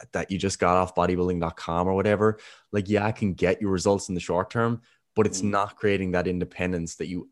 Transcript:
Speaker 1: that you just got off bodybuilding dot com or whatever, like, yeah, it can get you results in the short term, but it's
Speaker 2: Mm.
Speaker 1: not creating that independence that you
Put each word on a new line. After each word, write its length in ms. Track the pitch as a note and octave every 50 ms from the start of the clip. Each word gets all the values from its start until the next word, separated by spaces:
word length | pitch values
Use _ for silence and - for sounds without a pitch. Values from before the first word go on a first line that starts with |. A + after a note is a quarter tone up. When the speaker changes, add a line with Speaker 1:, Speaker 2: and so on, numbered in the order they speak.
| - -
Speaker 1:
that 200 | - F2+ E2 -
you 60 | G2
just 220 | F2 F#2+ G2 - -
got 160 | F#2+ F2 F2+
off 200 | F#2 F#2 F2+ -
bodybuilding 440 | F2 - F#2 F2+ F2 F2+ F2+ F2+ E2+
dot 160 | E2 E2 -
com 320 | - - E2+ E2 F2 F2+
or 60 | F#2+ F#2+
whatever, 460 | F#2+ G2 G#2+ G#2 F#2+ G#2+ A2 G#2+ - - - - - _ _
like, 180 | G2+ G#2 F#2+ G2
yeah, 180 | G#2 G2+ G#2
it 80 | G#2+ G#2+
can 180 | - A2 G2 E2+
get 280 | - F2+ F2+ F#2 -
you 80 | G#2+ G2
results 400 | F#2+ F2+ D#2+ G2+ G2+ F#2+ - -
in 60 | F#2
the 60 | E2+
short 280 | - - E2+ F2+ F#2+ -
term, 320 | - A#2+ A#2 A#2 A#2+ A2 - _ _ _ _ _ _
but 140 | G#3+ G#3+
it's 140 | G3+ G3 -
Speaker 2:
Mm. 80 | - G2+
Speaker 1:
not 260 | G2+ G2 G2+ G2+ -
creating 360 | - - G#2 G2 F#2+ F#2+ F#2
that 140 | F2 F2+ F2
independence 680 | F#2 F2+ F2 F2+ - - - F2+ F2+ F2+ E2+ E2+ E2 -
that 120 | - E2
you 220 | E2+ F2+ F2+ - -